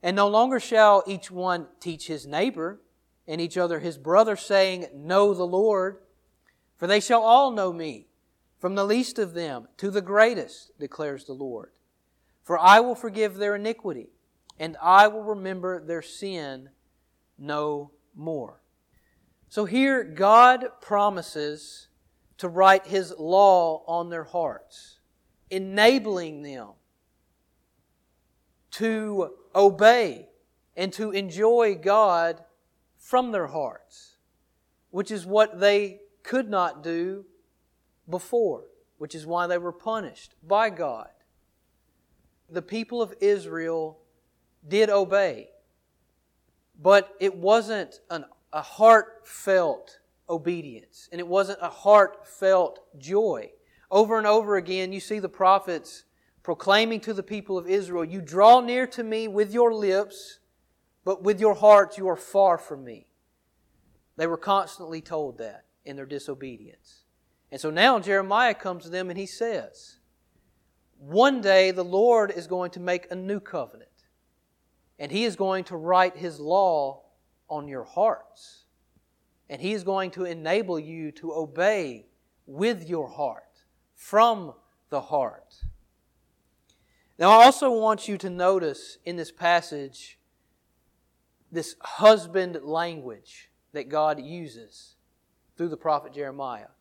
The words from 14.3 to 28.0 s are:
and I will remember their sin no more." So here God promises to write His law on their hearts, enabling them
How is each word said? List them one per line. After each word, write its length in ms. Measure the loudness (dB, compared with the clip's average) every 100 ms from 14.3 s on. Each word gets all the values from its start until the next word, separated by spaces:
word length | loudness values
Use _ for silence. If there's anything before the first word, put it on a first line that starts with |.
| _ _ _
and 180 | -12 -6
I 280 | 4 8 8
will 140 | 4
remember 580 | -8 -8 -8 -8 -8 -10
their 220 | -8 -10
sin 680 | -10 -14 -12 -10 -12 -14 -18 _ _ _ _ _ _ _
no 540 | -8 -6 -4 -6 -10 _ _
more." 460 | -16 -10 -10 -10 -18 _ _ _ _ _ _ _ _ _
So 160 | -8 -4
here 380 | 0 0 -2
God 760 | -6 -2 6 8 8 6 -2 -14
promises 1080 | -4 0 0 -2 -10 -8 -8 -10 -18 -20 -20 _ _ _ _ _
to 100 | -8
write 380 | 4 6 6 2
His 260 | -6 -6 -10
law 680 | 0 6 8 6 4 -2 -6
on 220 | -6 -6
their 160 | -10
hearts, 760 | -8 -6 -6 -8 _ -20 -20 _ _ _ _ _ _
enabling 920 | -10 -6 4 4 4 0 -6 -8 -12
them 280 | -16 -16 -16 -20 _ _ _ _ _ _ _ _ _ _ _ _